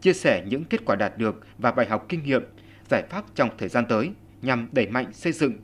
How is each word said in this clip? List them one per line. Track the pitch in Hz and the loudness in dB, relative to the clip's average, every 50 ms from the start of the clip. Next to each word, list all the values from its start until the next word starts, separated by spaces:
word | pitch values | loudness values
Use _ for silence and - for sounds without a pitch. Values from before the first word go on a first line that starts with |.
chia | - 185 156 | 2 2 4
sẻ | - - 147 110 87 87 | 4 4 2 2 2 0
những | 101 127 143 165 | -2 -4 -4 -2
kết | - 226 - - | -2 -4 -2 0
quả | - 101 | 0 0
đạt | 98 104 92 - | 2 0 -2 -2
được | 107 113 107 - - - - - | 0 -2 -2 -2 -4 -10 -20 -8
và | - 110 120 | -2 0 2
bài | 117 127 117 | 2 2 2
học | 110 110 107 - - | 2 0 -4 -2 -4
kinh | 180 160 143 | -6 -4 0
nghiệm, | 143 131 120 - - - - - - - - - - | 2 2 0 0 -2 -16 -20 -20 -20 -20 -12 -4 -2
giải | 131 98 - - | -2 -2 -2 -4
pháp | 175 202 208 - - | -8 -10 -10 -6 -2
trong | - 131 110 - | -2 -2 -2 -2
thời | - 104 90 | -6 -6 -2
gian | - 123 117 113 | 0 0 0 2
tới | 117 107 127 180 208 - - - - - | 2 0 0 -2 -6 -10 -18 -20 -14 -6
nhằm | 127 131 127 120 117 113 | -2 -2 0 0 -2 -2
đẩy | - 131 107 | 0 0 0
mạnh | 98 113 127 120 - - | 0 0 -4 -4 -4 -8
xây | - - 170 - | -6 -4 -4 0
dựng | - 151 131 107 - | 0 0 0 -2 -4